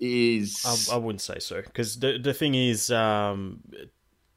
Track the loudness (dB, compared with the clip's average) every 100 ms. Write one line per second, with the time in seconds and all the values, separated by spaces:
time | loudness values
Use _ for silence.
0 | 0 4 4 4 0 -2 -2 0 0 -2
1 | -2 -6 -8 -8 -8 -8 -6 -4 -4 -2
2 | -2 0 -2 0 2 4 4 2 2 2
3 | 4 2 0 -2 -6 -10 -16 -20 -20 _
4 | _ _ _